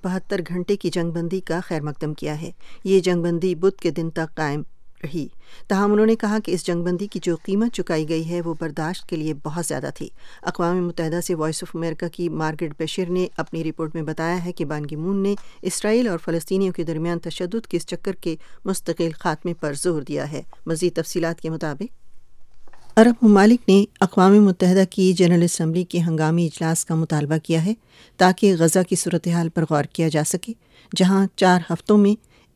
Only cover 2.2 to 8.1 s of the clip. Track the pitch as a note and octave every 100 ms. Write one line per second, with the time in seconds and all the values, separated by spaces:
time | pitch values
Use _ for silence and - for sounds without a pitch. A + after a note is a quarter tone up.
2.2 | D3+ D3+ E3 - - - F#3+ F#3+ F3+ F3
3.2 | E3+ E3+ F#3 D#3+ F#3+ - F3 D#3 E3 E3
4.2 | D#3+ - D3+ D3 - - - - D3+ D#3+
5.2 | - - - - - G3 G3+ G#3 A3 A3+
6.2 | G#3 G#3+ - F3+ - F3 F3 F3+ G3+ F3+
7.2 | F3+ E3 - G3 A#3 - E3+ D#3+ D#3